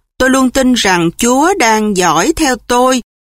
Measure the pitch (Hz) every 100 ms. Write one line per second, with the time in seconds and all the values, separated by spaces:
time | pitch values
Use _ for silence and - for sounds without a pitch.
0 | _ - 254 269 254 269 254 233 202 175
1 | 170 - 233 262 330 403 226 214 214 185
2 | 175 156 240 330 285 247 - 247 254 254
3 | - _